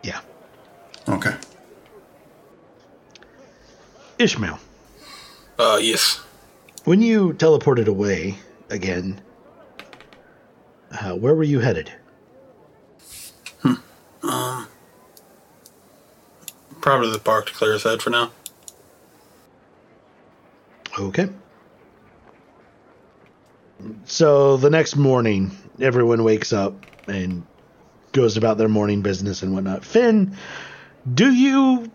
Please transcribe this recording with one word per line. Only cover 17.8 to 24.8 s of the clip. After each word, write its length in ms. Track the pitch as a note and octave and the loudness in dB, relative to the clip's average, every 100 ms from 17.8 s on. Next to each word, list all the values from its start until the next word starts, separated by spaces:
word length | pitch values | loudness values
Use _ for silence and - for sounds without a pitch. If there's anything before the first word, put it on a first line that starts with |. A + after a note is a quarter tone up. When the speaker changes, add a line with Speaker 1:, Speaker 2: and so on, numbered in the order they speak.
Speaker 3:
head 180 | A2+ A2+ | -2 -2
for 80 | A#2+ | -2
now. 220 | A#2+ A#2 - - _ - _ _ _ _ _ _ _ _ _ _ _ _ _ _ _ _ _ _ _ _ _ - - | -2 -4 -8 -20 _ -20 _ _ _ _ _ _ _ _ _ _ _ _ _ _ _ _ _ _ _ _ _ -14 -8
Speaker 1:
Okay. 320 | G2 F#2+ G3 - _ _ _ _ _ _ _ _ - _ _ _ _ _ _ _ _ _ _ _ _ _ _ _ - A2 - | -6 -2 -4 -6 _ _ _ _ _ _ _ _ -20 _ _ _ _ _ _ _ _ _ _ _ _ _ _ _ -20 -18 -12
So 520 | - D#3+ C#3+ C#3 C3+ | 0 4 6 4 4
the 120 | C3+ | 4
next 260 | D#3+ | 4